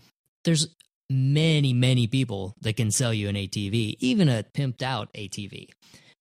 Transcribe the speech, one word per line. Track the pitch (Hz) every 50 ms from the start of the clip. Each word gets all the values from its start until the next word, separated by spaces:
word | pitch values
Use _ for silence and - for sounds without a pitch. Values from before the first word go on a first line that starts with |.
| _ _ _ _ _ _ _ _ -
there's | 170 165 151 156 - - _ _ _ _ _ _ -
many, | 135 131 131 135 143 151 160 165 160 151 143 135 123
many | 123 123 127 131 123 117
people | 107 - 135 131 120 104 98 95 95 - -
that | - 110 107
can | - 120 107
sell | 104 - 131 117
you | 113 107 101 101
an | 101
A | 101 98 95
T | - 110 101 98
V, | 98 117 110 107 - -
even | - 254 254 214 185 147
a | 123 110 101 - -
pimped | - 143 135 117 - 131
out | 131 131 110 107 - -
A | - 107 95
T | - - 101 95
V. | - - - - _ _ _ _ - - _ _ _ _